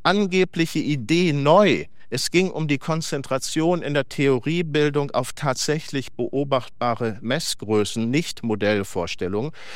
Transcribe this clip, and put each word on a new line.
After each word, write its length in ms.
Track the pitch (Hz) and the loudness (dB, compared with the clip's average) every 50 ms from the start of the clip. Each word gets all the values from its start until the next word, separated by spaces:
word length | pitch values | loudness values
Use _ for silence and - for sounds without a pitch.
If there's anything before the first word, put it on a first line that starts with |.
| - | 2
angebliche 720 | 165 185 208 208 185 180 185 185 - - 170 165 160 - 160 | 2 4 4 2 2 2 2 2 2 0 0 -2 0 0 -2
Idee 540 | - 127 147 139 113 104 160 170 185 170 143 | 0 0 0 -2 0 2 2 4 4 4 2
neu, 540 | 143 139 143 165 196 208 185 120 78 73 - - - - - | 4 6 6 8 8 8 6 4 2 0 -4 -10 -14 -8 -6
es 200 | 113 127 - - | -4 -4 -2 0
ging 200 | - 175 190 185 | 2 2 2 2
um 180 | - - 160 147 | 0 -2 -2 0
die 100 | 143 131 | -2 -2
Konzentration 1040 | - - 156 165 160 - - 139 135 - 131 131 - - - 160 160 170 180 170 104 | -2 -2 -2 -2 -2 -4 -4 -6 -4 -2 -4 -4 -2 -2 -2 0 2 2 2 0 0
in 100 | 139 147 | 0 0
der 160 | 143 131 - | 0 -2 -2
Theoriebildung 1040 | - - 143 139 135 123 - 147 165 175 175 156 143 151 147 147 143 147 143 139 | -2 0 2 4 4 2 2 0 -2 -2 -2 0 0 2 2 2 2 0 -2 0
auf 220 | - 120 127 - - | -2 -2 -2 -2 -6
tatsächlich 800 | - 147 143 127 - - - 147 160 - - - 135 123 - - | -4 -2 -2 -2 0 0 -2 -2 -2 -4 -4 -6 -6 -6 -6 -6
beobachtbare 1080 | - 120 - - 135 143 139 139 127 - - - - 120 120 117 - 120 113 104 110 - | -6 -4 -2 -2 -2 0 2 0 0 0 -4 -6 -4 -2 -2 0 0 -2 -4 -4 -4 -4
Messgrößen, 840 | 113 131 165 - - - - 104 101 107 107 104 - - 113 113 117 | -4 -4 -2 -2 -4 -6 -6 -2 0 2 2 2 2 0 -2 -2 0
nicht 360 | 127 156 170 - - - - | 0 0 0 -2 -6 -6 -4
Modellvorstellungen, 1080 | 117 107 101 104 101 107 101 98 - - 92 85 82 - - 92 90 98 104 123 156 - - - - - | -4 -2 0 2 2 2 2 0 -2 -4 -4 -4 -4 -4 -4 -4 -2 -2 -2 -4 -4 -8 -10 -14 -14 -14